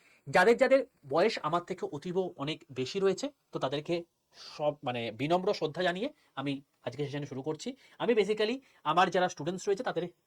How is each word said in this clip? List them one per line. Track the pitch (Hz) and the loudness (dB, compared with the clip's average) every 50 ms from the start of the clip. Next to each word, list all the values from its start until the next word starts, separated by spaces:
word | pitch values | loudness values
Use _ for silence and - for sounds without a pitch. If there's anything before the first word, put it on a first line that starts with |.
| _ _ _ _ _ 143 135 | _ _ _ _ _ 2 4
যাদের | 190 185 208 240 - 262 | 6 6 6 6 6 6
যাদের | 247 262 277 254 - _ _ - 139 135 | 6 6 4 4 0 _ _ -8 -2 2
বয়স | 160 185 226 - - - 156 | 4 4 4 2 0 -2 0
আমার | 165 175 170 - | 0 0 -2 -4
থেকে | 185 - 208 196 156 | -6 -6 -6 -6 -6
অতীব | 143 - 180 170 190 185 175 - - 139 | -6 -6 -4 -2 -2 -2 -2 -4 -6 -6
অনেক | 147 165 175 - - 131 131 | -6 -6 -6 -10 -10 -6 -6
বেশি | 131 127 - 196 190 | -6 -4 -2 0 2
রয়েছে, | 196 185 185 - 285 - _ _ _ - | 2 2 0 -4 -8 -8 _ _ _ -6
তো | 160 147 | -4 -4
তাদেরকে | 131 139 147 147 - 170 170 170 - _ _ _ _ _ - - - - | -2 -2 -4 -2 -2 -2 -2 -4 -6 _ _ _ _ _ -20 -20 -16 -8
সব | - 151 151 147 - - | -4 -2 -2 -2 -2 -4
মানে | 131 120 120 117 113 110 113 | -4 -4 -2 -4 -6 -4 -4
বিনম্র | 135 151 170 185 185 202 202 - | 0 2 2 2 2 0 0 0
শ্রদ্ধা | 165 156 143 175 180 175 | -2 -2 -2 0 0 0
জানিয়ে | 175 185 220 302 - _ _ _ _ - | 0 0 -4 -6 -6 _ _ _ _ -6
আমি | 135 143 139 139 - _ _ _ - | -4 -4 -4 -6 -8 _ _ _ -10
আজকে | - 120 135 147 | -8 -6 -4 -4
সেশন | 131 135 147 147 - | -4 -4 -6 -6 -8
শুরু | - 131 139 156 | -8 -8 -6 -6
করছি। | 156 - - 240 269 - - - - - 165 | -6 -6 -6 -10 -10 -10 -14 -20 -12 -4 0
আমি | 202 240 214 | 2 4 4
basically | 196 190 214 - 214 214 247 269 - _ _ _ - 151 | 2 2 2 0 0 0 -2 -4 -8 _ _ _ -4 0
আমার | 156 175 185 185 180 | 4 4 4 4 4
যারা | 190 180 175 - | 2 2 0 0
স্টুডেন্টস | - 147 160 185 185 - 208 | -4 -4 -4 -4 -4 -2 -2
রয়েছে | 202 185 247 202 | -2 0 -2 -2
তাদের | 156 165 170 175 - _ _ | -4 -4 -4 -6 -6 _ _